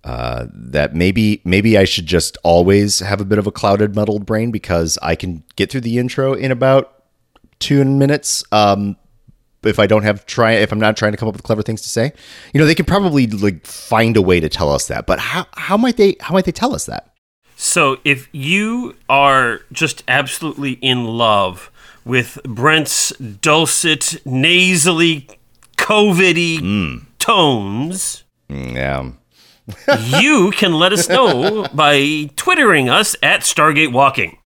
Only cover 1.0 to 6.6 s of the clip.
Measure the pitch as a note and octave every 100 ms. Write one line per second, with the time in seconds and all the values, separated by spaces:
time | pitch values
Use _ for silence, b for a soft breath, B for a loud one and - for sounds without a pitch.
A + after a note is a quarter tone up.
1 | F2+ G2+ G#2+ G#2+ F2 F#2 A2 G#2 G2 -
2 | D#2+ F2 - - E2+ E2+ F2 G2+ G#2 F#2
3 | F#2 G2+ G2 G#2 G2+ - G#2 G2+ G#2 G2+
4 | G#2 G#2+ G2 A2 A#2 A2 - E2+ E2+ -
5 | D#2+ E2+ F#2 E2 _ - - C3+ A#2 A#2+
6 | B2 - C3+ C3+ C3 B2